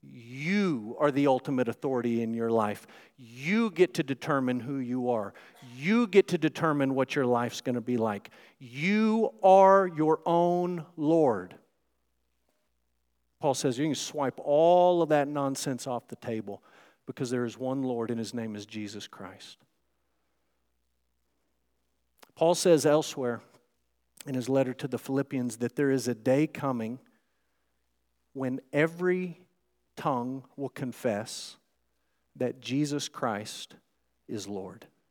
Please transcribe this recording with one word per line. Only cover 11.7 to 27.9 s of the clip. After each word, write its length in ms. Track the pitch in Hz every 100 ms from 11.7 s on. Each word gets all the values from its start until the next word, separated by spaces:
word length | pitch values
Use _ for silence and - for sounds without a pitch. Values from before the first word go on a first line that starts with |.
| _ _ _ _ _ _ _ _ _ _ _ _ _ _ _ _ _
Paul 140 | 151
says, 240 | 127 143 120
"You 60 |
can 100 | 156
swipe 460 | 127 - 151 135 -
all 600 | - 147 165 180 180 175
of 80 | 160
that 180 | 151 143
nonsense 580 | 147 139 135 - 127 -
off 220 | 120 _
the 80 | -
table 460 | - 113 101 98 _ - - _
because 240 | - - 127
there 160 | 123
is 140 | 120 110
one 240 | 127 135
Lord 280 | 131 117 113
and 80 | 117
his 140 | 110
name 240 | 120 113 104
is 80 |
Jesus 420 | 101 110 104 104 -
Christ." 520 | - 95 92 - - _ _ _ _ _ _ _ _ _ _ _ _ _ _ _ _ _ _ _ _ _ _ _ _ _ _ -
Paul 200 | - 165
says 320 | 175 190 160 143
elsewhere 560 | 151 151 - 123 113 - _ _ _ _ _ _ _ 143
in 80 |
his 140 | 131 117
letter 240 | 135 127
to 140 | 123 139
the 100 | 151
Philippians 600 | - 135 135 135 123 117
that 180 | 120 -
there 140 | 143
is 180 | 135 120
a 60 |
day 320 | 113 117 135 156
coming 520 | - 139 123 110 127 _ _ _ _ _ _ _ _ _